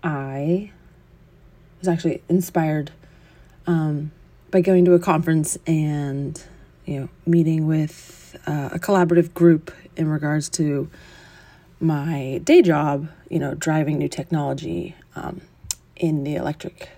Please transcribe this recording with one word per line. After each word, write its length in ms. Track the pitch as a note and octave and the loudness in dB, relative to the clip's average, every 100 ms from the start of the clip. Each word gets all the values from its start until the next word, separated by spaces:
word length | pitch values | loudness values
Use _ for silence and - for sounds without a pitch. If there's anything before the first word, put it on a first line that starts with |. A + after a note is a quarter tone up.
I 680 | F3 D3 C3+ C3+ D3 F3+ G#3 - - - _ - - - - - - - | -4 -6 -6 -6 -2 -2 -2 -18 -20 -20 _ -20 -20 -20 -20 -20 -20 -6
was 80 | F3+ | -2
actually 340 | E3+ E3+ - - | 0 -2 -4 0
inspired, 640 | F3+ F3 - D#3+ D3+ C#3+ - - - - - - - - | 0 0 -2 0 -2 -4 -12 -20 -20 -20 -20 -20 -14 -2
um, 440 | E3+ D#3 D3 D3+ - - - _ | 0 0 -4 -6 -12 -20 -20 _
by 100 | F#3+ | 0
going 240 | F3+ F#3 | 4 4
to 120 | F3 F3 | 6 6
a 40 | |
conference 580 | F3 D#3+ E3+ D#3+ D#3 - - | 4 0 2 0 0 -6 -2
and, 800 | D#3+ D3+ D3 C#3+ C#3 C#3+ D#3 - - - _ | 0 0 -2 -4 -6 -6 -10 -16 -20 -20 _
you 160 | - C#3+ | -10 -8
know, 100 | - - - | -8 -10 0
meeting 420 | E3+ D#3+ D#3+ D#3 | 2 4 2 2
with, 680 | D#3 D#3 - - - - - - | 0 -2 -6 -20 -20 -20 -12 -6
uh, 260 | D3 C#3 | -4 -4
a 60 | F3 | -6
collaborative 540 | - G3 F3 E3+ E3 | 0 2 4 4 2
group 380 | - E3+ D#3 - - - - | 4 4 4 0 -20 -20 -4
in 140 | D#3 | -2
regards 400 | D#3 D3 D3+ D3 | -2 -2 -2 -4
to 400 | - D3+ C#3+ - - - - - - - - _ _ | -4 -2 -2 -6 -12 -20 -20 -20 -20 -20 -20 _ _
my 640 | E3 D3+ C#3+ D3+ C3 C3+ | -2 -2 -2 -4 -4 -6
day 180 | - E4+ | 4 6
job, 460 | G3 D3+ C#3+ C#3+ D#3 - - | 6 4 2 -2 -4 -14 -6
you 100 | E3+ | -4
know, 140 | C#3+ | -4
driving 440 | C#3+ - D#3 D3 D3+ | -4 -2 0 0 -2
new 120 | D3 | -4
technology, 840 | - - D#3+ C#3+ C3+ D#3 F3 - - - - | -6 -4 -2 -2 -4 -6 -8 -8 -14 -18 -14
um, 240 | - F#3 - _ - - _ - | -12 -12 -16 _ -12 -12 _ -4
in 300 | E3+ D#3 C#3 | -2 -2 -4
the 100 | D3 | -4
electric 540 | - D#3 - - - | -6 -6 -10 -14 -20